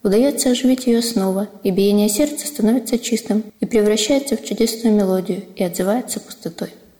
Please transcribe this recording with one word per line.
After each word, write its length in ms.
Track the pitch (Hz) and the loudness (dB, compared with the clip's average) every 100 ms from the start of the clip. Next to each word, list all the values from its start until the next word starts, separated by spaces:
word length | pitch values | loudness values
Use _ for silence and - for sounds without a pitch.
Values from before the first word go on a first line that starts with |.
удаётся 460 | 208 208 277 240 269 | 2 2 2 2 0
оживить 380 | 247 254 262 - | 2 2 2 2
её 140 | 233 | 0
снова, 460 | 233 - 190 190 208 - | 0 -2 0 -2 -4 -4
и 80 | 196 | -2
биение 380 | 185 202 208 214 | 2 4 4 2
сердца 360 | - 294 294 311 | 2 -2 -2 -10
становится 520 | - 226 247 226 233 | 0 2 2 0 -4
чистым, 460 | - 226 - 214 - _ | -2 -4 -2 -2 -2 _
и 40 | 196 | 0
превращается 720 | 226 208 214 - 277 277 165 | 2 2 0 2 0 0 -6
в 80 | |
чудесную 500 | - 202 226 - 226 | -6 -2 -2 0 2
мелодию, 500 | 208 190 185 185 180 - - | 2 2 0 -2 -8 -8 -4
и 80 | |
отзывается 560 | 185 175 185 233 - 214 | -4 -2 -2 -2 -4 -10
пустотой 540 | - - - - - - - | -12 -14 -14 -10 -12 -12 -20